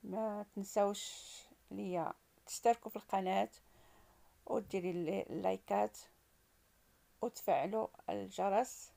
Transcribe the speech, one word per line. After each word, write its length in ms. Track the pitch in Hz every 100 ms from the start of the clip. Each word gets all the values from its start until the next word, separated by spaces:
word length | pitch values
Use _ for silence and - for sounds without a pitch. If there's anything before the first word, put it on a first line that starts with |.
ما 420 | 202 190 220 208 208 -
تنساوش 760 | 196 - 202 208 - - - - - - _
ليا 420 | 196 202 180 160 - _ _ -
تشتركوا 460 | - 233 233 -
في 40 | 214
القناه 540 | - 190 185 190 214 - - - - - - - - _ -
وديري 460 | - 202 190 180
ال-، 400 | 175 160 196 -
اللايكات 680 | 214 185 190 - 202 214 - - _ _ _ _ _ _ _ _ _ _ _
وتفعلوا 640 | 240 - - 143 151 220 - - -
الجرس 840 | 202 196 196 190 196 254 - -